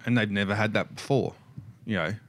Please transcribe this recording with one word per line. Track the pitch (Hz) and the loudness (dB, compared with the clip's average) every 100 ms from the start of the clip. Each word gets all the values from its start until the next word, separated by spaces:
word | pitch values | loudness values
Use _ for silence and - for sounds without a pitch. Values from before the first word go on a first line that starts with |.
And | 120 120 | 0 2
they'd | 104 | 2
never | 101 98 104 | 0 0 2
had | 110 | 2
that | 107 - - | 0 -2 -6
before, | - 139 - - - - - - - | 0 2 0 -6 -16 -20 -20 -12 -4
you | 98 | -2
know. | 80 107 | -2 -4